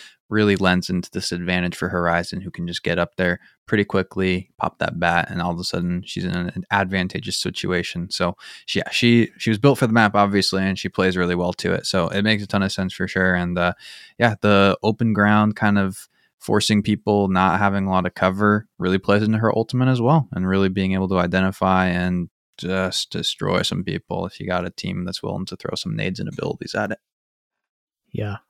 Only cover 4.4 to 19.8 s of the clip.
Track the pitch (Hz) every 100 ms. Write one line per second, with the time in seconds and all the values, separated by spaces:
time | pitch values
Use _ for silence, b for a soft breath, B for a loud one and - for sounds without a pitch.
4.4 | - - - - 82 85 85 85 - 92
5.4 | 87 85 92 90 87 87 - 95 92 90
6.4 | 90 90 - 101 92 95 90 - 98 -
7.4 | 95 - 95 90 - 85 87 - 87 B
8.4 | B B - - - - 120 117 110 -
9.4 | 113 107 143 127 117 113 104 104 101 101
10.4 | - 95 95 92 95 - 95 90 90 90
11.4 | 87 - 92 87 - 95 85 98 104 104
12.4 | 101 104 95 - 92 - 92 95 92 90
13.4 | 87 87 87 B B B B - 117 104
14.4 | 104 98 98 - 107 107 117 104 104 107
15.4 | 107 104 107 101 95 - - _ _ _
16.4 | - 104 - 107 104 104 - 101 98 92
17.4 | 92 92 101 98 98 92 90 - 95 95
18.4 | 104 104 - - 92 95 - 104 107 110
19.4 | 113 110 113 127